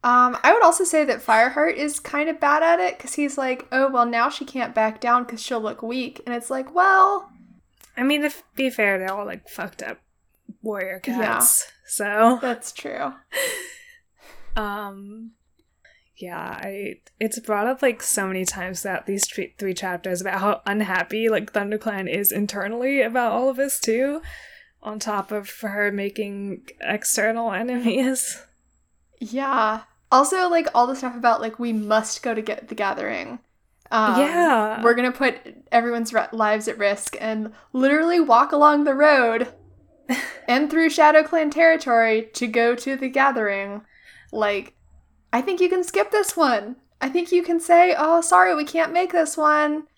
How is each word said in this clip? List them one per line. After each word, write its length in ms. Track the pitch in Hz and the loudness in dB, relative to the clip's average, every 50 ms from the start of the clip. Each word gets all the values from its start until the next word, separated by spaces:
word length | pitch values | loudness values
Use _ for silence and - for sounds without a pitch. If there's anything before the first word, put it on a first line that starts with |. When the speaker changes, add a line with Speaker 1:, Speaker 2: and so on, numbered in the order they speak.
Speaker 1:
Um, 340 | - 240 247 247 247 247 247 - | 2 4 4 6 4 4 2 2
I 100 | - 285 | 4 6
would 120 | 330 466 440 | 6 8 6
also 200 | 330 339 - 370 | 6 6 4 -2
say 200 | 339 - 311 302 | 2 2 2 2
that 200 | 254 220 196 - | 2 -2 -4 0
Fireheart 500 | - 220 220 233 262 262 294 302 339 - | 2 4 4 4 4 2 0 0 0 0
is 240 | - 294 294 285 - | -2 -4 -4 -6 -8
kind 280 | - - - 285 302 320 | -10 -6 -4 -2 -2 -2
of 120 | 311 311 | -2 0
bad 220 | - 285 294 311 320 | 0 2 2 4 4
at 160 | 330 339 349 | 4 2 2
it, 180 | 359 359 - - | 2 -2 -4 -6
'cause 160 | - 254 - | -14 -10 -4
he's 240 | - 294 285 277 285 | -4 -4 -4 -2 -4
like, 280 | 269 262 254 254 - _ | -4 -4 -4 -6 -8 _
"Oh, 160 | - 262 269 269 | -2 0 0 2
well, 160 | 262 240 240 | 2 0 0
now 220 | 240 240 233 240 285 | 0 0 0 0 0
she 160 | 294 - 277 | -2 -6 -12
can't 300 | - - 262 240 233 240 | -10 -6 -6 -6 -2 0
back 260 | 220 220 220 214 220 | 0 0 0 -2 -4
down 240 | - 240 240 247 247 | 0 2 2 2 0
'cause 160 | 247 240 220 | -4 -10 -12
she'll 180 | - - 254 226 | -8 -6 -6 -4
look 220 | 220 214 214 - | -4 -6 -8 -8
weak." 380 | - 226 247 262 247 247 - - - | -8 -6 -6 -6 -6 -6 -10 -14 -10
And 80 | 247 240 | -8 -8
it's 160 | 240 233 - | -8 -6 -6
like, 240 | 262 262 262 269 311 | -8 -8 -8 -4 0
well 560 | 359 370 392 381 381 381 392 403 381 392 - _ _ - _ - _ _ _ _ _ - _ _ | 2 4 4 6 6 6 4 2 -2 -6 -12 _ _ -20 _ -20 _ _ _ _ _ -20 _ _
Speaker 2:
I 80 | - 247 | -2 0
mean, 160 | 269 294 294 | 0 0 0
to 80 | 294 294 | 0 -4
f-, 160 | - - _ _ _ | -6 -8 _ _ _
be 160 | - 269 262 | -4 -4 -2
fair, 260 | 240 - 214 202 196 | 0 0 0 0 0
they're 160 | 185 185 190 | 0 -2 -6
all, 140 | 190 208 202 | -6 -6 -8
like, 220 | 202 185 - _ - | -10 -12 -14 _ -18
fucked 340 | - - 196 196 - - | -12 -10 -10 -10 -10 -12
up 160 | - - - _ _ _ _ _ _ _ _ _ _ - 202 _ | -12 -12 -12 _ _ _ _ _ _ _ _ _ _ -20 -20 _
warrior 380 | - 214 208 196 185 190 190 190 - | -8 -8 -6 -6 -6 -8 -8 -8 -8
Speaker 1:
Yeah. 100 | 262 240 | -6 -4
Speaker 2:
cats, 500 | 240 214 - - - - - - - - - _ _ _ | -2 -2 -2 0 0 2 2 2 0 -2 -6 _ _ _
so. 540 | - - - 208 208 208 214 226 233 254 233 | -12 -8 -6 -4 -4 2 4 6 6 4 4
Speaker 1:
That's 300 | - 254 240 233 - - | -2 -4 -4 -6 -8 -16
true. 420 | - - - - - - 277 269 262 - _ _ - 539 539 494 440 392 359 - - - - - - _ _ _ _ _ _ - - - - - - | -16 -12 -12 -12 -8 -6 -8 -8 -8 -12 _ _ -6 -4 -4 -4 -6 -8 -12 -16 -18 -20 -20 -20 -20 _ _ _ _ _ _ -20 -20 -16 -8 -6 -4
Speaker 2:
Um, 760 | 226 214 208 202 208 208 202 196 196 202 202 208 226 226 226 226 _ _ _ _ _ _ _ _ _ _ _ _ _ _ _ _ | -4 -4 -4 -6 -8 -10 -12 -14 -16 -18 -18 -16 -16 -18 -20 _ _ _ _ _ _ _ _ _ _ _ _ _ _ _ _ _
yeah, 440 | _ 185 180 175 165 - - - - | _ -14 -12 -12 -10 -10 -10 -12 -10
I, 380 | - 196 196 202 202 214 - _ _ _ _ _ | -12 -12 -10 -10 -10 -10 -12 _ _ _ _ _
it's 220 | 220 220 220 233 | -6 -6 -6 -8
brought 260 | 226 - 214 202 208 | -4 -4 -2 0 0
up, 160 | 240 262 254 | -2 -2 0
like, 180 | 277 262 233 214 | 0 0 0 -2
so 280 | - - - 214 196 190 | -4 -4 -2 -2 -2 -2
many 160 | 190 185 185 | -4 -4 -4
times 380 | 185 - 190 175 185 180 - | -4 -6 -6 -8 -8 -8 -8
throughout 240 | - 196 185 - - | -8 -6 -6 -6 -4
these 200 | - 202 196 - | -6 -2 -2 -4
three, 260 | - - - - - _ - | -4 -4 -10 -10 -10 _ -8
three 160 | 202 190 180 | -6 -6 -6
chapters 460 | 185 202 185 180 170 - 190 180 175 | -6 -6 -6 -6 -6 -4 -6 -6 -4
about 180 | 185 196 185 190 | -4 -4 -4 -2
how 240 | 190 208 208 - _ | 0 0 -2 -2 _
unhappy, 640 | 202 202 214 214 185 185 185 175 - 208 220 226 226 | -4 -2 -2 -2 -2 -2 -2 -2 -4 -4 -2 0 0
like, 240 | 220 202 208 - | 0 0 -4 -4
ThunderClan 560 | - 208 202 202 214 214 - 220 208 190 190 156 | -4 -4 -4 -4 -6 -6 -6 -6 -6 -6 -6 -4
is 220 | 139 196 202 208 | -4 -2 -4 -2
internally 720 | - 214 208 202 - 202 196 202 226 240 247 269 277 277 | -2 -2 -4 -4 -6 -6 -6 -6 -6 -4 -4 -2 0 0
about 300 | 220 226 226 254 240 226 | 0 0 0 -2 0 0
all 160 | 202 240 254 269 | 0 0 -2 -2
of 80 | 262 | -2
this, 240 | 247 277 277 - - | -2 -4 -4 -4 -4
too, 420 | - - 220 233 262 277 285 320 320 - - - - - - - - _ _ _ | -2 -2 0 0 0 -2 -4 -6 -10 -14 -18 -18 -20 -20 -20 -20 -20 _ _ _
on 200 | _ 214 214 214 | _ -12 -10 -8
top 320 | - 220 208 196 196 - | -6 -4 -4 -4 -4 -4
of 180 | 208 208 202 202 - - | -8 -8 -8 -10 -16 -10
her 280 | 226 202 202 208 208 208 | -10 -8 -4 -2 -2 -2
making 800 | 202 202 196 202 202 - 208 202 202 202 202 202 190 - _ - - _ | -2 -2 -6 -6 -6 -6 -8 -8 -8 -10 -10 -10 -10 -12 _ -20 -18 _
external 680 | - - - 208 - - - - 196 226 226 233 233 226 | -6 -4 -4 -4 -4 -4 -2 0 0 0 -2 -2 -4 -4
<laughs> 0 | |
enemies. 880 | 196 185 233 247 247 240 240 226 185 254 254 262 262 254 - - - - - _ _ _ _ _ _ _ _ _ _ _ _ _ _ _ | -4 -4 -6 -4 -6 -2 -2 0 0 2 0 0 -2 -2 -4 -6 -8 -12 -16 _ _ _ _ _ _ _ _ _ _ _ _ _ _ _
Speaker 1:
Yeah. 640 | 240 202 220 262 277 269 269 247 220 214 220 220 - _ _ _ _ _ | -14 -8 -6 -6 -4 -2 0 0 0 0 -2 -4 -8 _ _ _ _ _
Also, 360 | - 262 285 294 370 370 370 359 | 4 4 4 4 2 0 0 2
like, 200 | 339 330 330 - | 2 0 0 2
all 140 | - 240 240 | 2 2 2
the 80 | 254 269 | 2 0
stuff 220 | 262 262 247 240 | -6 -8 -8 -8
about, 240 | 240 233 240 226 - | 0 2 2 2 2
like, 180 | - 226 220 - | -2 -6 -6 -6
"We 140 | 240 240 | -6 -4
must 500 | 226 214 208 208 214 220 220 - - - | -4 -4 -2 0 0 0 0 -2 -10 -6
go 100 | - 247 | -6 -4
to 100 | 226 220 | -4 -4
get 260 | 214 214 208 - - - | -4 -6 -8 -8 -10 -12
the 80 | 226 | -8
gathering." 640 | 208 208 196 196 - 196 202 - 92 87 214 247 247 _ _ _ _ _ _ _ _ _ _ | -4 -4 -4 -4 -4 -6 -6 -6 -6 -8 -10 -12 -16 _ _ _ _ _ _ _ _ _ _
Um, 300 | - 226 220 214 226 240 | 0 2 2 4 4 4
Speaker 2:
Yeah. 600 | 285 294 330 349 349 320 262 226 214 214 220 226 | 2 2 2 2 4 4 4 4 2 0 -4 2
Speaker 1:
"We're 100 | 226 233 233 | 2 2 4
gonna 160 | 240 247 254 | 4 2 -2
put 260 | 247 - 277 247 - - - - - - _ _ | -2 0 -2 -2 -2 -2 -16 -20 -20 -20 _ _
everyone's 400 | - 233 233 240 240 233 233 220 | 2 2 2 2 -4 -4 -4 -2
re-, 140 | 226 220 - - | 0 -2 -2 -2
lives 380 | - 226 214 214 214 214 214 220 | -2 0 2 2 2 0 -2 -6
at 80 | - | -4
risk 400 | 220 202 202 202 202 - - - - | 0 0 0 0 -2 -6 -10 -8 -6
and 320 | - 220 220 220 214 208 - - - _ | -6 -4 -4 -4 -6 -8 -10 -18 -20 _
literally 480 | - 254 262 269 294 311 320 339 349 349 | -2 2 4 4 4 4 2 4 4 2
walk 320 | 320 285 233 233 277 294 | 4 6 6 6 6 4
along 320 | - 294 294 302 294 294 294 | 4 6 6 6 6 6 2
the 100 | 302 269 | 2 4
road 540 | 269 294 302 294 262 240 233 226 233 247 - - _ _ - _ _ _ _ _ _ _ - | 4 6 6 6 6 4 2 2 0 -2 -4 -8 _ _ -20 _ _ _ _ _ _ _ -4
Speaker 2:
<laughs> 380 | 254 - - - - - - | -2 -2 -2 -10 -14 -12 -2
Speaker 1:
and 240 | - 240 262 302 294 | 0 2 2 2 2
through 200 | 302 330 330 320 | 2 2 2 4
ShadowClan 600 | 311 - 311 302 311 311 311 311 - 330 311 294 | 6 6 6 8 8 6 4 4 0 0 0 0
territory 800 | 294 311 330 330 320 320 - 269 240 233 226 226 220 220 220 220 - | 2 4 6 6 6 4 2 2 4 4 4 4 2 0 -2 -4 -6
to 120 | - 247 | -6 -6
go 280 | 233 220 233 233 233 247 | 0 2 2 4 4 2
to 220 | 247 - 269 269 | 0 -4 -6 -4
the 120 | 262 262 262 | -4 -6 -2
gathering." 720 | 262 277 269 277 254 226 214 202 202 196 196 202 202 208 220 _ _ _ _ - - - - _ | 0 2 2 2 2 0 -2 -2 -2 -4 -6 -8 -10 -12 -14 _ _ _ _ -20 -20 -20 -20 _
Like, 440 | - 220 214 208 208 196 - - _ _ _ _ _ - _ _ _ _ _ _ | -4 -2 0 0 0 -2 -6 -10 _ _ _ _ _ -20 _ _ _ _ _ _
I 80 | - 240 | -2 -2
think 180 | 262 392 370 349 | 0 -2 0 0
you 120 | 359 349 | 2 2
can 120 | 370 370 | 2 0
skip 280 | 349 - - 392 403 - | -2 -2 0 -2 0 2
this 260 | - 427 392 - - | 0 0 0 0 0
one. 400 | 320 311 269 240 208 202 214 254 _ _ _ _ _ | 2 2 2 2 0 -4 -8 -14 _ _ _ _ _
I 80 | - 269 | -8 -2
think 240 | 269 349 349 - | -2 -2 0 2
you 100 | 359 349 | 0 0
can 180 | 339 339 339 330 | 0 0 -2 -2
say, 340 | 330 - 339 339 359 359 - | 2 6 6 8 8 6 4
"Oh, 240 | - 302 311 330 339 | 2 2 2 2 2
sorry, 340 | 330 - 370 359 370 370 339 | 4 4 6 6 6 6 2
we 100 | 302 302 | -2 -4
can't 260 | 294 - 330 330 294 | -4 -2 -2 -2 0
make 200 | 320 349 370 359 | 0 -2 0 2
this 260 | 359 339 311 302 - 330 | 0 0 0 0 -2 0
one. 480 | 302 302 302 302 302 302 302 311 302 _ _ | 2 2 4 4 2 0 -2 -6 -8 _ _